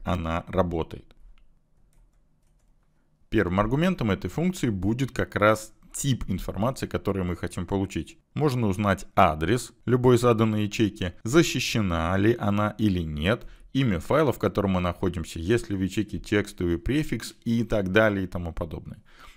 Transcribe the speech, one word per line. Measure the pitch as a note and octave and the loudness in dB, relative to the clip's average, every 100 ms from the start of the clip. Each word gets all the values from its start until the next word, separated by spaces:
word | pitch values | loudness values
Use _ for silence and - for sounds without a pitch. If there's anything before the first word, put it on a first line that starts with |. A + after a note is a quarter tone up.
| - | -4
она | F2+ E2 E2 - | -4 -2 -4 -2
работает. | F2+ F2 E2 D#2 - - _ - - - _ _ _ _ _ _ _ _ _ _ _ _ _ _ _ _ _ _ | 0 0 -2 -6 -10 -18 _ -20 -20 -20 _ _ _ _ _ _ _ _ _ _ _ _ _ _ _ _ _ _
Первым | A2 F2+ F#2 | 0 2 2
аргументом | G#2+ C3+ F#3 F3+ A2+ | 2 2 0 0 0
этой | F#2+ F#2 | -2 -4
функции | - F3+ - B2+ | -2 -2 -2 -2
будет | F#2+ F#2+ A#2+ C3 | -2 -2 -2 -2
как | - F#2 F#2+ | -4 -4 2
раз | G#2 A2 - - - | 4 2 -2 -20 -14
тип | - C#3 A#2+ - | -4 -2 -2 -2
информации, | F#2+ - E2+ A#2+ B2+ G2 | -4 -4 -2 -2 -2 -6
который | F2 - F#2+ | -4 -2 -2
мы | F2+ F2 | -2 -4
хотим | E2+ - F2+ | -6 -8 -2
получить. | G2 F#2+ E2+ D#2 - _ - | -2 -2 -4 -8 -12 _ -2
Можно | A#2 B2 G#2+ | 0 2 0
узнать | F#2 G#2 F#2 - - | 2 2 0 0 4
адрес | F2+ D2+ D#2+ D#2+ - - - | 4 4 0 0 -2 -8 0
любой | B2 B2 A#2+ | 4 6 6
заданной | B2 A2 A2 G#2+ G#2 | 6 4 2 2 -2
ячейки, | - G#2 - F2+ - | 0 0 0 -6 -6
защищена | A2+ D#3 - C3 - A#2+ G2 E2 E2 F#2+ | 2 2 4 0 -2 0 0 0 0 2
ли | G#2+ A#2 | 2 2
она | G2+ G2+ G#2 - | 0 0 0 0
или | G#2+ F2+ | 0 0
нет – | D#2+ D2+ E2 A#2 - - - | -2 -2 0 0 -4 -18 -6
имя | C3 C3 E2+ | 0 0 0
файла, | - C3+ D3 | 0 2 2
в | - | 0
котором | G2+ - G2 | -2 0 0
мы | F#2 | 2
находимся, | F2+ - F#2 E2+ - E2+ | 0 -2 -2 -4 -8 -4
есть | E2 A#2 - | 0 0 0
ли | G2 | -4
в | |
ячейке | F#2 G#2+ G2+ F2 | -2 -2 -4 -6
текстовый | - G#2 G2 - F2 E2 | -2 -2 -2 -2 -2 -2
префикс | - D3 D3+ A2 - - A#2+ | -2 -2 -2 -6 -8 -8 -2
и | A#2 | -2
так | A2+ A2 F#2 | 0 -2 2
далее | G2+ A2 G2 F#2 | 4 4 2 -4
и | |
тому | F#2+ E2+ | -6 -8
подобное. | - E2 D#2 - - - - - | -8 -8 -10 -14 -18 -20 -20 -20